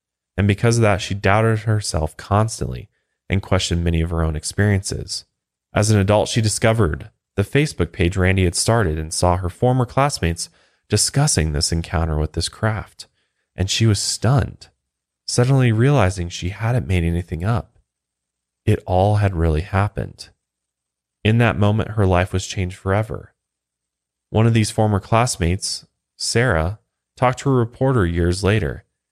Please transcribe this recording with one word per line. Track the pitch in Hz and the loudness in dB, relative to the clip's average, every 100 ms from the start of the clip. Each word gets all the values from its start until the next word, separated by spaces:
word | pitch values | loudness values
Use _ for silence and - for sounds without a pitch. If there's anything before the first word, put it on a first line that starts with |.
| _ _ _ - | _ _ _ 0
and | 104 | 0
because | 101 120 117 | 2 2 4
of | |
that, | 107 95 | 2 2
she | - | -4
doubted | 101 98 104 113 110 | -2 2 2 2 0
herself | 107 107 - 80 78 - | 0 -2 -2 -4 -4 -6
constantly | - 101 113 - 64 62 - _ _ _ - | -2 0 0 -4 -8 -8 -14 _ _ _ -4
and | 98 | -4
questioned | - 92 - 85 | 0 0 0 -2
many | 85 82 | 0 0
of | 82 | 0
her | 85 | -2
own | 80 76 | -2 -4
experiences. | - - 104 98 - - - - - _ _ _ _ - | -6 0 2 2 -2 -8 -10 -12 -14 _ _ _ _ -2
As | 107 | 2
an | 107 | 2
adult, | 95 104 82 | 4 2 0
she | 120 | 0
discovered | 110 - 117 113 90 73 - _ _ - | -2 0 2 2 0 -2 -12 _ _ -6
the | |
Facebook | 98 139 151 - 87 | -2 0 -2 -2 -4
page | - 87 92 | 0 0 2
Randy | 92 95 90 | 2 2 0
had | - | 0
started | - 117 92 78 | 0 2 0 -2
and | 80 | -6
saw | - 90 90 | -2 0 0
her | 90 | -4
former | - 123 127 120 | -2 0 0 -2
classmates | - 143 - 85 82 - _ _ _ - | -2 -2 0 -2 -2 -8 _ _ _ -4
discussing | 107 - 139 147 - 78 | -2 0 0 0 0 0
this | 73 - | -2 -2
encounter | 82 82 85 80 76 | -4 -2 -2 -2 -2
with | 76 | -4
this | - - | -4 -8
craft. | - 110 107 - - - _ _ _ _ - | -4 -4 -4 -10 -18 -20 _ _ _ _ -6
And | 95 | -4
she | - 113 | 0 2
was | 98 | 2
stunned, | - - 107 139 117 - - _ _ _ _ _ - | -2 -2 0 0 0 -6 -20 _ _ _ _ _ -4
suddenly | - 123 135 123 | 0 2 4 4
realizing | 110 131 143 92 92 85 | 2 2 4 2 0 -8
she | - 90 | -8 -8
hadn't | 95 113 123 67 | -4 -2 -2 0
made | 92 | 0
anything | 82 85 - 80 | 0 -2 -4 -6
up. | 92 117 - _ _ _ _ _ _ _ _ _ - | -2 -4 -6 _ _ _ _ _ _ _ _ _ 0
It | 107 - | 0 0
all | 90 101 104 | 2 2 2
had | 101 87 | 0 0
really | 82 78 | 0 0
happened. | - 95 98 - 50 - - _ _ _ _ _ _ _ _ _ | 0 -2 -2 -4 -10 -12 -20 _ _ _ _ _ _ _ _ _
In | 107 113 | 0 2
that | 117 85 | 2 2
moment, | 104 107 - | 0 0 -2
her | 110 95 | 0 2
life | 90 92 | 2 0
was | 92 - | -4 -6
changed | - 90 92 | -6 -6 -6
forever. | 95 101 110 50 - _ _ _ _ _ _ _ _ _ _ | -2 -2 -2 -8 -14 _ _ _ _ _ _ _ _ _ _
One | 107 113 | 2 4
of | 113 | 4
these | 107 | 2
former | - 107 101 | 0 0 0
classmates, | - 113 120 - 85 92 - - - _ _ - | 0 0 0 0 -2 -2 -4 -10 -14 _ _ -10
Sarah, | - - 123 82 82 107 _ _ _ - | -4 0 2 0 -2 -6 _ _ _ -2
talked | 127 127 | -2 0
to | 139 | 0
a | |
reporter | 127 113 - 131 127 | 2 0 -2 0 2
years | 87 85 87 90 | 0 0 0 0
later | 95 107 78 64 - _ _ | 0 0 -2 -8 -16 _ _